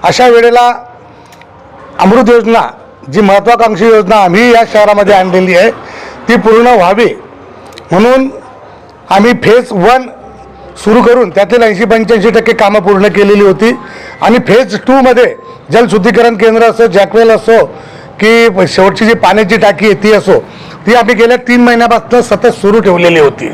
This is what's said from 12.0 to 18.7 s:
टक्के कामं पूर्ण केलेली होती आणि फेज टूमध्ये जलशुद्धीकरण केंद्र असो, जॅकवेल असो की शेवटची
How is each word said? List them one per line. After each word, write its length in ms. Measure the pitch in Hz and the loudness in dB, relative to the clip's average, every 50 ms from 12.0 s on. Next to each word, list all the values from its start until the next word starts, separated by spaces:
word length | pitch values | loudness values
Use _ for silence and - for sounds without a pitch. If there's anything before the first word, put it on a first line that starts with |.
| 220 185 233 220 180 233 | 0 0 -2 0 0 0
टक्के 220 | 196 226 226 226 226 | 0 0 0 0 -2
कामं 280 | - 214 202 208 214 | 0 0 0 0 0
पूर्ण 260 | 180 196 202 190 196 | 0 0 0 0 0
केलेली 360 | 208 170 190 202 202 208 202 202 | 0 0 0 0 2 2 2 2
होती 340 | 196 185 - 214 233 247 - - - - - - - - - 151 | 2 2 0 0 -2 -2 -4 -10 -18 -20 -20 -20 -20 -12 -4 -2
आणि 160 | 180 226 247 | 0 0 0
फेज 400 | 165 - - 233 262 185 196 208 - | 0 0 0 0 0 -2 -6 -8 -4
टूमध्ये 480 | - 262 277 254 254 240 233 247 180 - - - - - - - - 143 | 0 0 2 2 2 2 2 0 0 -2 -8 -16 -20 -20 -20 -12 -4 -2
जलशुद्धीकरण 640 | 220 240 196 180 214 180 233 247 226 240 240 233 | -2 0 0 -2 -2 -2 0 0 2 0 0 0
केंद्र 260 | 196 208 226 220 226 226 | 0 0 0 2 2 0
असो, 240 | 226 226 226 233 | 0 2 0 0
जॅकवेल 440 | 226 165 196 196 190 - 220 233 226 | 0 2 0 0 0 0 0 2 2
असो 340 | 220 208 - - 226 220 165 135 - - - - - - - - - - | 2 0 0 0 2 2 0 -2 -6 -18 -20 -20 -20 -20 -20 -20 -10 -4
की 280 | 196 214 226 233 233 233 185 190 185 | 0 0 2 2 2 0 0 0 -2
शेवटची 380 | 143 | -2